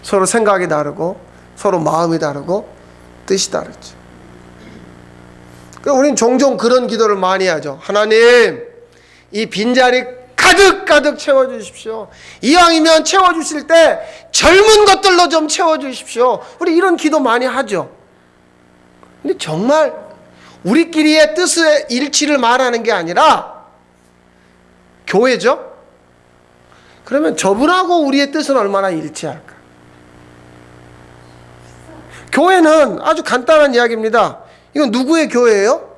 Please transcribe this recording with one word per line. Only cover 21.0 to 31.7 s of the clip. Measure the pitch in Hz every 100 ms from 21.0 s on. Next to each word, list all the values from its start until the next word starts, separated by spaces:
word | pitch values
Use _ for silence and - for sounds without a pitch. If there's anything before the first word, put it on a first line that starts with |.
| 302 311 311
뜻의 | 311 359 330 320 302 -
일치를 | 240 285 - 294 277
말하는 | 233 254 254 233
게 | 220
아니라 | 202 165 185 311 202 - - - _ _ _ _ _ _ _ _ _ _ _ _ _
교회죠? | - 190 254 226 214 302 - - _ _ _ _ _ _ _ _ _ _ _ _
그러면 | - 277 311
저분하고 | 233 190 202 302 370 370 349
우리의 | 285 269 285
뜻은 | 311 285
얼마나 | 269 202 196 196
일치할까? | 165 151 - 156 151 - - _ _ _ - - - - - - - 60 - 60 - 60 - - - 60 60 -